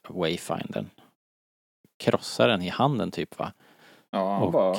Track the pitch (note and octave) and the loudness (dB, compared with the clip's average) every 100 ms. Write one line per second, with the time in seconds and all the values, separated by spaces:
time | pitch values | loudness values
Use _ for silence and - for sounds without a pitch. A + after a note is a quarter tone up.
0 | - F2 E2 E2+ - E2+ - - G2+ _ | -10 -2 -2 -2 -4 -6 -6 -8 -8 _
1 | - _ _ _ _ _ _ _ _ - | -20 _ _ _ _ _ _ _ _ -4
2 | - - - - A#2+ G#2 F2+ - C3+ B2 | 0 0 -2 2 4 4 -2 0 2 2
3 | F#2 - - - - - _ _ - - | -2 -4 -8 -6 -8 -8 _ _ -20 -20
4 | - G2 F#2+ G2 F#2+ F2+ F#2+ | -6 -2 0 2 2 4 2